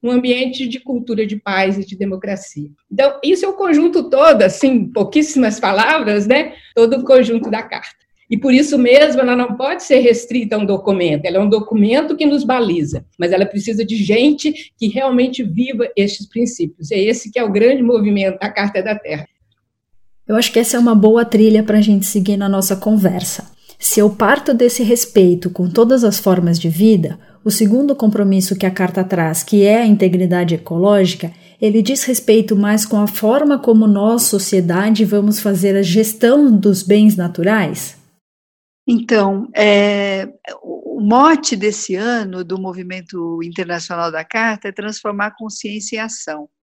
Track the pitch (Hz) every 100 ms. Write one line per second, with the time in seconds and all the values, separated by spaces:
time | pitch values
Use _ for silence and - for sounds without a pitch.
0 | 240 247 254 247 254 254 262 254 - 247
1 | 240 220 214 208 - 190 190 196 190 185
2 | 196 185 196 190 - 147 147 _ _ 202
3 | 277 277 277 359 392 392 392 294 330 349
4 | 262 262 311 269 190 185 269 254 185 -
5 | 202 302 302 - 233 208 - 196 226 311
6 | 220 208 202 262 311 - - - 233 254
7 | 247 262 226 233 220 220 226 - - _
8 | _ _ _ 233 269 254 294 294 240 262
9 | 302 254 254 247 247 - 262 349 - 254
10 | 240 233 - 240 214 214 202 196 196 196
11 | 175 151 175 180 202 214 208 220 202 262
12 | 302 302 302 285 220 254 226 170 147 143
13 | - _ 175 185 202 208 202 220 226 226
14 | 196 214 277 294 311 302 - _ 220 254
15 | 269 254 254 254 214 165 254 233 240 -
16 | 202 - 202 226 233 - 165 - 156 208
17 | 208 233 214 247 226 202 226 269 233 240
18 | 208 202 190 190 208 202 202 202 196 208
19 | 180 151 147 _ _ _ _ _ _ _
20 | _ _ _ 214 233 - 226 247 240 220
21 | 214 226 233 226 220 214 214 208 214 202
22 | 190 202 190 202 196 196 190 196 214 214
23 | 190 180 180 - - - _ - - -
24 | 208 208 208 285 302 240 240 240 220 240
25 | - - 185 175 175 180 180 170 233 262
26 | 233 202 - 185 175 170 170 160 214 208
27 | 160 165 - _ 220 214 214 233 285 277
28 | 220 214 196 190 185 190 190 190 180 175
29 | 185 185 160 160 - 208 202 220 233 202
30 | 185 180 180 180 175 165 - 165 190 208
31 | 190 185 165 - _ _ 214 214 208 262
32 | - 247 - 220 220 208 202 214 214 214
33 | 208 202 214 262 294 277 262 220 220 202
34 | 208 233 226 202 190 196 170 175 208 214
35 | 214 208 208 208 208 196 196 196 190 185
36 | 220 - 233 277 294 214 208 190 - 208
37 | 214 202 170 175 170 220 175 - - -
38 | _ _ _ _ _ _ _ _ - 233
39 | - 226 196 196 220 - 208 202 202 202
40 | 202 196 190 - - - - - - -
41 | 208 233 294 311 - 220 208 208 - 185
42 | 220 240 202 185 175 190 190 180 180 185
43 | 175 185 170 165 170 170 175 175 165 175
44 | 170 160 160 226 226 208 202 190 208 214
45 | 214 202 208 208 220 - 214 208 202 226
46 | 220 - - 151 151 _